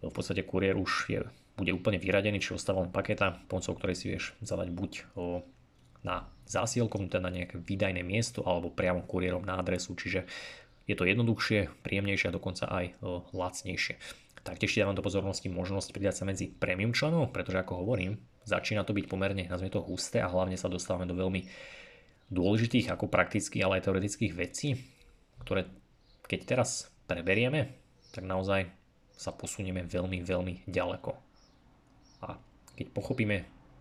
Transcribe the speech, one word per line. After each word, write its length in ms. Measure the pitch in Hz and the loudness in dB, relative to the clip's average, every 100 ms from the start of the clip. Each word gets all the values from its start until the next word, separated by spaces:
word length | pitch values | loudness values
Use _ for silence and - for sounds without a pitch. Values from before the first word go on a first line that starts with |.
V 80 | 85 | -8
podstate 320 | 82 90 98 | -6 -2 -2
kuriér 320 | 90 92 95 95 | 0 2 4 2
už 160 | 92 - - | 2 0 0
je, 160 | 104 - - - - | -2 -2 -10 -18 -4
bude 160 | 95 | 0
úplne 240 | 92 - 98 | 2 2 0
vyradený, 480 | 95 98 101 101 | 4 4 4 0
či 80 | - | -2
ostáva 320 | 92 - 95 | -4 0 0
len 80 | 87 | 0
paketa, 480 | 92 95 104 98 90 - | -2 -2 2 2 0 -4
pomocou 240 | 95 - - | -4 -4 -2
ktorej 160 | 98 90 | -2 -2
si 160 | 101 | -2
vieš 240 | 92 - - | -4 -6 -8
zadať 240 | 107 92 90 87 | -6 -4 -2 -4
buď, 160 | 98 - - - | -4 -6 -12 -6
o, 320 | 90 90 90 - - _ - - | -4 -4 -6 -20 -20 _ -20 -12
na 240 | 101 90 - - - | -4 -4 -4 -16 -4
zásielkovnú, 640 | - 113 - 110 101 95 | 0 0 2 2 2 0
teda 160 | 101 | 0
na 80 | 92 | 0
nejaké 240 | 90 87 92 | -2 -4 -6
výdajné 460 | 87 95 101 90 | -4 0 2 0
miesto, 400 | 87 101 117 - | 0 0 0 0
alebo 240 | - 87 85 | 2 2 0
priamo 400 | - 92 90 - | 0 2 2 0
kuriérom 400 | 92 90 90 95 | 0 2 0 0
na 80 | 92 | -2
adresu, 400 | 87 90 - 92 | 0 0 -2 -6
čiže 320 | 87 92 82 - - - - - | -2 -2 -2 -10 -12 -16 -20 -20
je 120 | - 98 | -4 2
to 80 | 90 | 4
jednoduchšie, 720 | 107 117 107 - 107 90 - | 6 6 4 4 4 2 -4
príjemnejšie 480 | - 98 101 98 92 | -2 -2 0 2 0
a 80 | 90 | 0
dokonca 320 | - 90 - | -4 -4 -2
aj, 180 | 95 90 - | 0 -2 -4
o, 240 | 98 90 85 | -6 -6 -6
lacnejšie. 640 | 92 90 - 95 92 - - - - - - | -4 -4 -4 -6 -2 -2 -4 -10 -16 -20 -14
Taktiež 320 | - 92 104 - | -10 -2 0 4
ti 80 | |
dávam 160 | 98 95 | 2 2
do 60 | 98 | 0
pozornosti 420 | 95 95 95 95 | 0 0 -2 -4
možnosť 480 | 90 90 98 - - | -4 -2 -2 -4 0
pridať 240 | 101 92 | 0 0
sa 80 | 95 | -2
medzi 240 | 95 - | -2 -4
premium 400 | - - 92 107 | -2 -2 2 2
členov, 400 | 120 151 165 127 | 2 2 4 2
pretože 320 | - 90 92 | 0 0 0
ako 240 | 90 90 92 | 0 -2 0
hovorím, 320 | 120 92 110 - - | 0 0 -4 -8 -18
začína 400 | - 92 - 107 | -2 0 2 0
to 80 | 95 | 2
byť 160 | 101 - | 0 0
pomerne, 400 | 95 98 98 87 | 0 0 0 -2
nazvime 240 | 90 95 | -2 -2
to, 80 | 101 | -2
husté 400 | 87 90 - 117 | -2 -4 0 0
a 80 | 98 | 2
hlavne 320 | 90 92 90 | 2 2 0
sa 80 | 92 | -2
dostávame 400 | 92 - 90 90 | -4 -2 -2 0
do 80 | 90 | 0
veľmi 320 | 92 95 90 - - - - - - - _ | 2 0 -2 -12 -16 -18 -20 -20 -20 -20 _
dôležitých 640 | 90 90 107 117 127 - | 2 4 6 4 2 2
ako 160 | 87 101 | 0 2
praktických, 560 | 92 90 110 98 113 | 4 4 2 -2 0
ale 160 | 95 92 | 2 2
aj 80 | 90 | 2
teoretických 480 | 95 101 - 107 85 | 2 2 0 -2 0
vecí, 400 | 90 - 147 123 - - - - _ - | -4 -2 -2 -2 -4 -20 -20 -20 _ -18
ktoré 320 | - 95 90 - - _ _ - - | -2 -2 -2 -8 -20 _ _ -20 -4
keď 120 | - | -4
teraz 480 | - 123 - - - _ - | 0 2 2 0 -8 _ -6
preberieme, 640 | 87 85 101 120 151 - - - _ - | -4 2 4 4 2 0 -4 -20 _ -16
tak 160 | - 92 | -10 -2
naozaj 400 | 92 95 98 87 - _ _ _ - | -2 4 2 2 -6 _ _ _ -10
sa 160 | - | -8
posunieme 560 | - - - 95 92 85 | -8 -8 -6 -4 -4 -2
veľmi, 320 | 90 92 92 | -2 0 -2
veľmi 480 | 87 90 90 90 - | 0 0 0 -4 -4
ďaleko. 440 | 90 87 90 - - - _ - _ - - _ - - - - | 0 0 -2 -6 -8 -12 _ -20 _ -20 -20 _ -20 -20 -14 -12
A 80 | - - - - - | -12 -14 -20 -20 -10
keď 120 | - | -6
pochopíme 560 | - - 123 107 101 85 - - - | -4 -2 0 2 2 -2 -14 -20 -20